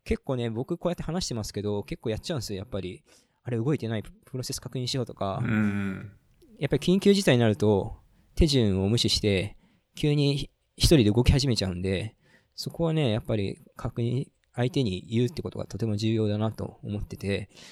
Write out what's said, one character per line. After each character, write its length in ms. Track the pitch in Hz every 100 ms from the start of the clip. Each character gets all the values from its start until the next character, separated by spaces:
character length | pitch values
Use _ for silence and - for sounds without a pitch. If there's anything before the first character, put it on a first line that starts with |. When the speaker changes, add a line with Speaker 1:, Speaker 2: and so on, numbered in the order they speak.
Speaker 1:
結 200 | - -
構 120 | - 127
ね、 140 | 117
僕 280 | 110 135 170
こ 120 | 175
う 20 |
や 20 |
っ 20 | 175
て 80 |
話 220 | - 180 -
し 20 |
て 40 |
ま 100 | 120
す 80 | 101
け 100 | 101
ど、 220 | 104 104
結 180 | - 170
構 80 | 113
や 60 | 107
っ 20 |
ち 120 | -
ゃ 40 | 151
う 20 |
ん 40 |
で 40 | 104
す 80 |
よ、 40 | 95
や 60 |
っ 40 | -
ぱ 140 | 98
り。 220 | 90 - _ _ _ _
「あ 60 | 120
れ 80 | 117
動 160 | 127
い 40 | 139
て 100 | 113
な 100 | 110
い、 60 |
プ 340 | - - _ 127
ロ 60 |
セ 80 | 123
ス 80 | -
確 180 | - 131
認 100 | 123
し 100 | 131
よ 60 |
う」 20 | 113
と 60 |
か。 280 | - 98 95
Speaker 2:
う 60 | 123
ん。 640 | 107 104 101 98 95 104 - _ _ _ -
Speaker 1:
や 80 | 147
っ 20 |
ぱ 80 | 139
り 80 | -
緊 140 | 190
急 140 | 202
事 100 | 196 190
態 100 | 120
に 40 |
な 80 | 113
る 80 | 104
と、 420 | 104 98 - - _ _ _ -
手 100 | 165
順 380 | 139 104 95
を 60 | 98
無 80 | 117
視 120 | 107
し 120 | -
て、 360 | 107 95 104 - _ _ _ -
急 180 | 151
に 380 | 147 143 139 139 _ _ -
一 120 | -
人 100 | 156
で 80 | 104
動 180 | 110
き 80 | 127
始 160 | 135 139
め 80 | 110
ち 100 | 95
ゃ 40 |
う 40 |
ん 80 | 87
で、 340 | 95 95 110 _ _ _ _ -
そ 140 | -
こ 120 | -
は 100 | 165
ね、 160 | 160 127
や 100 | 107
っ 40 |
ぱ 140 | - 107
り 200 | 98 - - -
確 260 | 117 -
認、 260 | 117 123 - _ _
相 180 | - 127
手 120 | 139
に 220 | 113 90 82
言 160 | 113
う 20 | 123
っ 20 |
て 140 | -
こ 80 | -
と 80 | 107
が 60 | 101
と 120 | 101
て 80 | 113
も 100 | 104
重 140 | 110
要 140 | 110 107
だ 100 | 104
な 120 | 110
と 280 | 104 98 -
思 160 | 113 104
っ 40 |
て 120 | - -
て。 320 | 98 98 101 - -